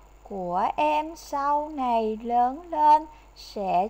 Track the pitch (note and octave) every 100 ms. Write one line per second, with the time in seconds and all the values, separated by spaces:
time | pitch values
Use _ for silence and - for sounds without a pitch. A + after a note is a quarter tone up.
0 | - - - G3 F3+ F3+ A3+ - D4+ D4+
1 | D#4 E4 - C#4+ C#4 D4 D4+ D4+ B3 A#3
2 | A3 A3 A#3 A#3+ B3 C#4 F4 D#4+ D4+ D4+
3 | D#4 - - - - A3 F#3+ F3